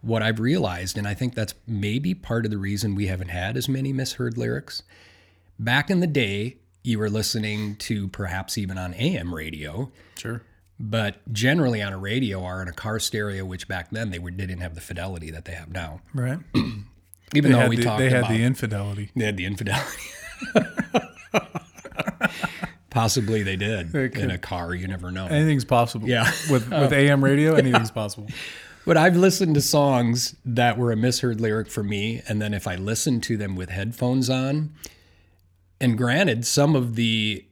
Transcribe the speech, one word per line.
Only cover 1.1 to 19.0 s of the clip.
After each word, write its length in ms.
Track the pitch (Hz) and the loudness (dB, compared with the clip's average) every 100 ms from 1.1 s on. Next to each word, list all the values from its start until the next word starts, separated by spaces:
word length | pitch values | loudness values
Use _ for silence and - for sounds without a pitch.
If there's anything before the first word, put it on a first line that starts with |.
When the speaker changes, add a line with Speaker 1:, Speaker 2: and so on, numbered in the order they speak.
Speaker 1:
think 220 | 101 127 117 | -2 -2 -2
that's 180 | 104 - - | -6 -6 -6
maybe 460 | 107 104 113 151 | -4 -2 -2 -2
part 320 | 180 - 117 113 | -4 -2 -2 0
of 60 | |
the 60 | 104 | -2
reason 380 | 98 104 107 98 | -2 -2 -2 0
we 120 | 101 | -2
haven't 220 | 92 90 | -2 -4
had 280 | 87 92 123 | -4 -4 -4
as 100 | 123 | -2
many 240 | 131 135 | -2 -2
misheard 440 | 135 131 - 123 117 | -2 -4 -4 -4 -4
lyrics, 460 | 117 127 - - - - - _ _ _ _ _ | -4 -4 -6 -12 -12 -20 -20 _ _ _ _ _
back 300 | 113 127 143 | 0 2 4
in 100 | 190 | 2
the 80 | 151 | 4
day, 500 | 143 110 101 110 - _ _ | 2 2 0 -4 -6 _ _
you 140 | 127 110 | -2 0
were 100 | 107 | 0
listening 680 | 104 107 117 107 104 107 101 | 0 0 -2 -2 -2 -4 -6
to 320 | - 110 98 | -4 -4 -4
perhaps 500 | - 98 95 95 - | -4 -6 -4 -6 -4
even 200 | 98 95 | -4 -4
on 160 | 90 | -8
A 240 | 87 131 185 | -2 -2 -2
M 160 | 85 85 | -4 -8
radio, 560 | 80 80 76 87 135 _ - - | -8 -10 -10 -8 -10 _ -20 -12
Speaker 2:
Sure. 240 | 113 120 _ _ _ _ | -8 -10 _ _ _ _
Speaker 1:
but 380 | 113 113 104 101 - | -4 -2 -2 -4 -8
generally 480 | 110 123 160 139 113 | 0 2 4 4 2
on 100 | 101 | -2
a 60 | 95 | -4
radio 420 | 98 117 127 95 | -2 0 0 -2
or 200 | 90 92 | -4 -6
in 80 | 90 | -6
a 40 | |
car 260 | 87 110 110 | -8 -6 -4
stereo, 440 | - 110 104 98 | -2 -2 -4 -4
which 240 | 95 92 - | -6 -8 -8
back 220 | 92 87 | -8 -6
then 180 | 110 113 | -6 -6
they 80 | 90 | -6
were, 120 | 87 | -8
they 140 | 90 95 | -6 -6
didn't 140 | 90 | -6
have 140 | 90 82 | -8 -10
the 60 | |
fidelity 480 | - 87 90 92 80 | -12 -8 -8 -8 -10
that 120 | 80 - | -12 -12
they 80 | |
have 160 | 85 78 | -14 -10
now. 280 | 90 82 78 - | -10 -10 -12 -10
Speaker 2:
Right. 260 | 139 123 151 - | -4 -4 -4 -2
Speaker 1:
<clears throat> 80 | - | -2
Even 300 | - 107 101 _ _ - _ | -2 -6 -14 _ _ -20 _
Speaker 2:
They 100 | 143 143 | 2 6
Speaker 1:
though 80 | 127 | 6
Speaker 2:
had 100 | 123 | 6
Speaker 1:
we 60 | 117 | 4
Speaker 2:
the, 80 | |
Speaker 1:
talked 160 | 120 107 | 2 4
Speaker 2:
they 100 | 131 | 4
had 100 | 127 | 4
Speaker 1:
about 120 | 113 | 4
Speaker 2:
the 120 | 110 | 4
infidelity. 680 | 117 131 117 104 101 101 | 2 2 -2 -2 -4 -4